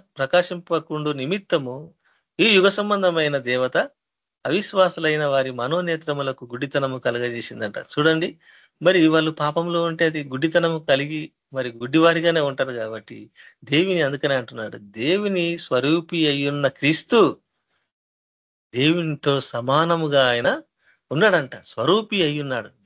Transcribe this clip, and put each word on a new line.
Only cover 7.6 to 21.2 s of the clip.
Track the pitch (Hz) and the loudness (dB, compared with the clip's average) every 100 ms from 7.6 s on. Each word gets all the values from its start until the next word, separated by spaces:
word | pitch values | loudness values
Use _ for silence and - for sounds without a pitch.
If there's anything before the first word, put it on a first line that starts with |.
| 107 104 | -8 -8
చూడండి, | - - 151 160 165 - _ - _ - | -10 0 2 2 -2 -8 _ -20 _ -2
మరి | 160 185 160 | 2 6 6
వాళ్ళు | 160 156 | 4 2
పాపంలో | 151 151 156 170 170 | 0 -2 -2 -2 0
ఉంటే | 170 165 165 | -2 0 0
అది | 156 | -2
గుడ్డితనము | 139 131 160 175 170 160 | -6 -4 0 2 2 -2
కలిగి | 156 135 143 156 156 _ _ | 0 0 0 -8 -10 _ _
మరి | 135 123 | -8 -8
గుడ్డివారిగానే | 117 123 151 165 165 170 165 | -8 -2 4 4 4 2 2
ఉంటారు | 143 131 135 | 0 -2 -4
కాబట్టి | 120 110 110 - 107 107 _ - _ | -4 -8 -8 -14 -20 -20 _ -20 _
దేవుని | 117 139 190 180 | -2 0 2 0
అందుకనే | 143 143 147 135 | 0 0 -2 -2
అంటున్నాడు, | 120 123 107 - | -4 -10 -10 -12
దేవుని | 101 107 131 190 208 190 170 170 | -16 -6 -2 0 0 -2 -2 -4
స్వరూపి | - 127 135 165 165 170 156 | -2 0 2 0 0 0 0
అయ్యున్న | 139 143 143 139 | 0 -2 0 -2
క్రీస్తు | - 139 156 - 233 175 - _ _ _ _ _ _ _ _ _ _ _ _ _ 120 | 0 0 0 2 4 4 2 _ _ _ _ _ _ _ _ _ _ _ _ _ -2
దేవునితో | 143 175 160 147 147 139 | 2 2 0 -2 0 0
సమానముగా | - 120 123 143 165 170 156 143 127 | -2 -6 0 2 2 2 2 2 4
ఆయన | 120 135 285 - _ _ _ - | 2 0 -2 -6 _ _ _ -6
ఉన్నాడంట, | 139 | 2